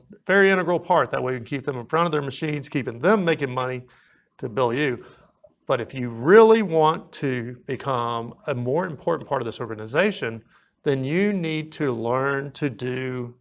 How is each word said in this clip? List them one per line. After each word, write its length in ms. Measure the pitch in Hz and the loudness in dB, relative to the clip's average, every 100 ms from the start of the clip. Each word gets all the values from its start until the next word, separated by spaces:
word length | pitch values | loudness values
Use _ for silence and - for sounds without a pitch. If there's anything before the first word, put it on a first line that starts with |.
| - - - | -16 -10 2
very 240 | 196 196 | 4 6
integral 300 | 190 170 175 | 4 2 -2
part. 320 | 175 170 123 | 2 2 2
That 100 | 135 | 0
way 120 | 127 | -2
you 60 | 127 | -4
can 60 | 113 | -6
keep 200 | 139 135 | -6 -4
them 120 | 131 | -6
in 80 | 113 | -2
front 200 | 160 170 | 0 2
of 60 | |
their 100 | 151 | 0
machines, 480 | 139 131 156 147 127 | -4 -6 -6 -6 -4
keeping 300 | 143 123 117 | -4 -4 0
them 260 | 160 214 170 | 2 4 2
making 260 | 160 135 | 0 -2
money 320 | 127 127 127 123 _ _ _ _ _ | -2 -4 -6 -10 _ _ _ _ _
to 120 | 131 | -6
bill 240 | 113 123 | 0 2
you. 300 | 127 147 120 - - _ _ - _ - | 2 0 -2 -10 -20 _ _ -20 _ -2
But 140 | 131 | -2
if 120 | 110 | -2
you 160 | 135 123 | -6 -6
really 520 | 113 135 214 220 226 | -2 6 8 8 6
want 500 | 196 160 156 165 - | 4 4 4 2 -8
to 440 | - 139 123 117 127 - | -6 -2 -2 -6 -10 -8
become 680 | 123 139 127 117 117 117 - - | -6 -4 -2 -2 -4 -8 -8 -6
a 60 | |
more 320 | 123 120 151 185 | -4 -2 -2 -4
important 420 | 139 - 156 - | -6 -4 -4 -4
part 140 | 139 | -4
of 40 | 117 | -4
this 140 | - | -8
organization, 840 | 117 107 110 139 208 185 127 113 - _ _ _ | -10 -10 -4 0 0 -2 -6 -8 -14 _ _ _
then 200 | 151 135 | -2 0
you 300 | 131 170 208 | 0 0 0
need 380 | 196 160 156 156 | 0 -2 -4 -6
to 180 | - 147 | -4 -2
learn 600 | 117 117 127 139 139 143 | -2 -2 0 0 -2 -6
to 160 | - 143 | -6 -6
do 640 | 110 127 127 131 127 120 - | -4 -6 -6 -6 -6 -10 -14